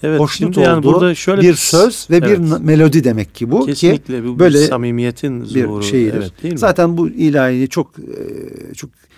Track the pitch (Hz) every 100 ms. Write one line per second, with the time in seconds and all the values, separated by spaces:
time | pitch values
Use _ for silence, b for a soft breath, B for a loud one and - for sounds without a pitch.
0 | 151 156 147 - 170 185 175 165 139 170
1 | 180 165 - 196 180 156 - 160 226 -
2 | - 170 190 196 165 165 160 156 156 123
3 | 120 107 98 - 117 127 139 139 170 151
4 | - 127 117 123 175 143 151 127 120 120
5 | 120 120 143 123 117 131 113 104 101 131
6 | 110 107 95 - 165 156 214 180 170 170
7 | 165 - 156 143 127 127 131 170 139 -
8 | - - - - - - - - 147 _
9 | _